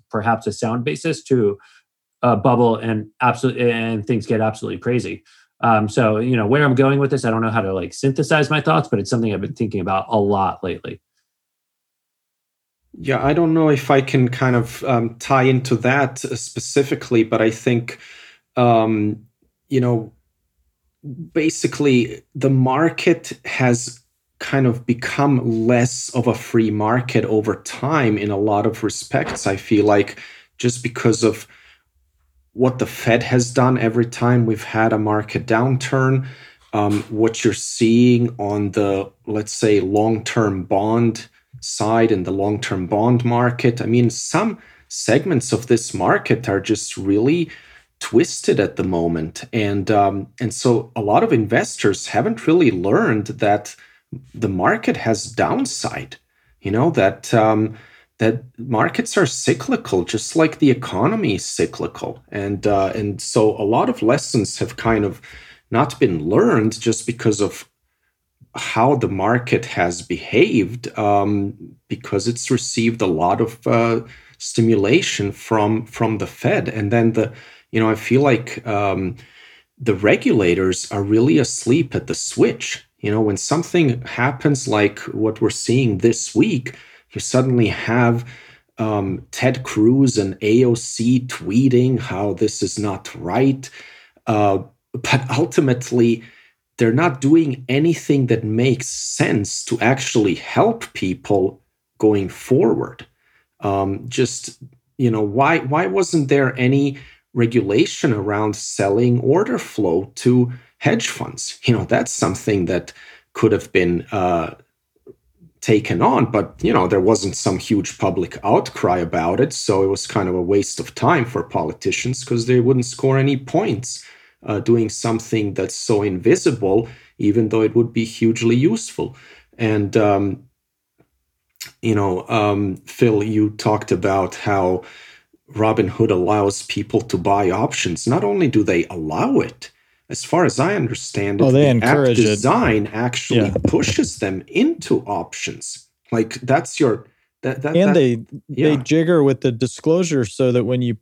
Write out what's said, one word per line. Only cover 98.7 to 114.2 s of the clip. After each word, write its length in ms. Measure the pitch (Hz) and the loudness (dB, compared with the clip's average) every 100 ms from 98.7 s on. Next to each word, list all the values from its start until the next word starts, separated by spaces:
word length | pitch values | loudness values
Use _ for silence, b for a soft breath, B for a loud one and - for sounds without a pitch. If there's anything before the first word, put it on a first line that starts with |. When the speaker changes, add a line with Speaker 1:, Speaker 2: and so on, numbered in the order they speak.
| 120 - | 0 -4
Speaker 2:
sense 760 | - - - - 117 98 - - | -10 -10 -2 0 0 -2 -6 -6
to 140 | 117 | -2
actually 540 | 113 135 - 120 101 85 | 0 0 0 0 0 0
help 560 | - 117 202 233 - | -4 2 2 0 -8
people 680 | - 95 87 - 101 92 - _ _ _ - | -6 -4 -4 0 0 0 -4 _ _ _ 0
going 320 | 107 104 95 | 2 2 0
forward. 760 | - - 127 220 - - - - _ _ _ _ _ | -8 0 2 4 0 -4 -12 -20 _ _ _ _ _
Um, 480 | 104 98 98 98 120 | -4 -2 -2 -4 -8
just, 540 | 131 120 - - - - _ _ - | -2 -2 -2 -14 -18 -20 _ _ -2
you 140 | 123 | 0
know, 100 | 110 | 2
why, 380 | 104 110 143 165 | 0 2 2 2
why 280 | 127 151 190 | 0 -2 0
wasn't 420 | 196 180 165 135 | 0 0 0 2
there 280 | 139 131 131 | 2 2 0
any 400 | 123 139 139 139 B B B | 2 2 0 -4 B B B
regulation 800 | 123 117 120 98 107 - - 151 | 0 2 2 2 2 2 0 -2
around 440 | 107 98 101 107 104 | 0 -2 -2 -2 -4
selling 640 | - - 101 104 123 120 | -8 -2 0 2 2 2
order 400 | 120 165 254 240 | 2 2 2 -4
flow 520 | - - 95 82 101 - | -6 -2 0 0 -2 -2
to 360 | 123 123 123 123 B B | 2 4 2 -2 B B
hedge 300 | - 233 - | 0 0 -2
funds? 500 | - - - - - | -8 -10 -10 -12 -8
You 140 | - 113 | 0 0
know, 80 | - | 2
that's 260 | - - | 0 -2
something 540 | - 90 92 - 101 87 | -2 -4 -2 -2 0 0
that 260 | 90 - B B B B | -2 -6 B B B B
could 180 | - 110 | 0 2
have 200 | 101 - | 2 -2
been, 340 | 98 87 85 - | -2 0 -2 -4
uh, 440 | 104 | -4